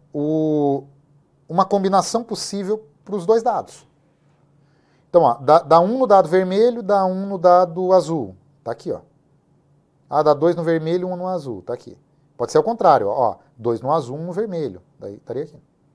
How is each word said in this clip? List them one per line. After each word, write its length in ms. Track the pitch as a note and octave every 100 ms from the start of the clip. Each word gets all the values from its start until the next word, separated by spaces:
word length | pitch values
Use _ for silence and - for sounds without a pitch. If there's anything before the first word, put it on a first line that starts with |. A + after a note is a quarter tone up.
| _
o, 720 | D3 D3+ D#3+ D#3 D3+ C#3+ C#3 C#3+ _ _ _ _ _ -
uma 160 | E3+ F#3+
combinação 580 | G3+ F#3+ F#3+ E3+ A3+
possível 640 | A#3 G3+ - G3+ F#3+ G#3+ - _
pros 220 | - G3+ E3+
dois 180 | A3+
dados. 440 | A#3 F#3 G2 - _ _ _ _ _ _ _ _ _ _ _ _ _
Então, 140 | F3
ó, 120 | C#3 A#2+
dá, 240 | C3 E3
dá 200 | D3 E3
um 180 | F#3 C4
no 80 | A#3+
dado 240 | G3 E3
vermelho, 540 | F#3 F3+ G3 A#3+ A#3
dá 220 | F#3+ G3+ F#3+
um 200 | F#3 G3
no 120 | G3
dado 540 | F3 F3+ F3+ E3 F#3
azul. 440 | F#3 D3+ E3 G2+ F#2 _ _
Tá 80 | -
aqui, 200 | A#2+ E3+
ó. 100 | E2+ - _ _ _ _ _ _ _ _ _ -
Ah, 120 | C#3+
dá 120 | D3+
dois 220 | C#3+ E3 E3+
no 80 |
vermelho, 440 | E3 E3 D#3+ F3+ F3+
um 80 | F3
no 120 | F#3
azul. 340 | F3+ C#3 G2
Tá 100 | F2
aqui. 240 | B2 A#2+ G2 _ _ _ -
Pode 140 | A#2+
ser 80 | D#3
ao 40 |
contrário, 440 | A3 A#3 F#3 C3+ G2+
ó. 240 | B2+ A2+
Ó, 40 | - _ -
dois 240 | A2+ A2+
no 100 | B2+
azul, 260 | D#3+ B2 C#3+
um 80 | F3
no 60 |
vermelho. 500 | F3+ A3 E3+ C3+ F2+ _ _
Daí 160 | G2+ G#2
estaria 280 | - A#2+
aqui. 160 | E3 - _ _ _